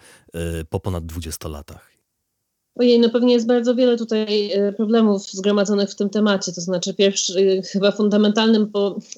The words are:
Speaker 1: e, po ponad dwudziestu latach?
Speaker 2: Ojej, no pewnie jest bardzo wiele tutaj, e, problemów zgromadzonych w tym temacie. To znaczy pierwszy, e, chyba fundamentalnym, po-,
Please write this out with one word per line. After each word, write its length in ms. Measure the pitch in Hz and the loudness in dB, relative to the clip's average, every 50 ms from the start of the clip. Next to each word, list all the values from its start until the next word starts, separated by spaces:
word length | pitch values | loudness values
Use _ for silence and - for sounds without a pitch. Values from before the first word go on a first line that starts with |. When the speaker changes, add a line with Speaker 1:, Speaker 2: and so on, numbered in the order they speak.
| _ - - - _ _ - | _ -20 -20 -20 _ _ -10
Speaker 1:
e, 300 | 85 85 85 82 82 80 | -8 -6 -6 -6 -8 -8
po 160 | - - 95 | -6 -8 -8
ponad 260 | - 107 92 87 82 | -6 -4 -6 -6 -8
dwudziestu 420 | 82 80 82 82 82 78 - - 80 | -10 -10 -10 -10 -10 -12 -12 -12 -12
latach? 420 | 76 73 73 - 80 - _ _ _ _ _ _ _ _ _ _ _ _ _ _ _ _ _ _ _ | -14 -14 -16 -20 -20 -20 _ _ _ _ _ _ _ _ _ _ _ _ _ _ _ _ _ _ _
Speaker 2:
Ojej, 240 | - 247 247 240 233 | 0 2 4 6 6
no 100 | 233 226 | 4 4
pewnie 240 | 226 240 240 247 247 | 2 2 2 4 4
jest 120 | 240 226 | 2 2
bardzo 280 | 233 247 247 226 247 247 | 2 0 2 2 0 0
wiele 220 | 240 254 247 240 | 2 2 2 2
tutaj, 560 | 233 226 220 220 220 214 208 208 214 208 208 190 | 0 -2 -2 -2 -2 -2 0 -2 -2 -2 0 0
e, 200 | 202 202 202 202 | 0 0 -2 -2
problemów 500 | 208 226 208 226 226 220 214 202 196 196 | -2 -2 0 2 2 4 4 2 0 -4
zgromadzonych 680 | - - 190 190 208 208 208 196 196 208 196 202 202 | -8 -10 -4 -2 0 2 2 2 2 0 0 0 -2
w 40 | - | -4
tym 160 | - 208 196 | -4 -4 -2
temacie. 420 | 202 214 214 208 202 190 190 185 170 | 0 0 0 2 0 0 -2 -6 -8
To 80 | - | -8
znaczy 340 | 170 180 185 180 180 196 180 | -6 -4 -4 -4 -4 -6 -2
pierwszy, 640 | - 196 196 196 - - - 180 185 196 196 190 190 | 0 0 0 0 0 -4 -4 0 0 2 2 2 0
e, 40 | 190 | -2
chyba 300 | - - 202 196 202 202 | -4 -4 0 0 0 0
fundamentalnym, 800 | - 208 208 202 208 214 208 208 220 220 220 226 214 214 214 | 2 0 2 2 2 2 2 2 2 2 4 4 4 2 0
po-, 280 | 208 202 202 202 175 214 - - - | 0 -2 -2 -2 -4 -6 -14 -16 -16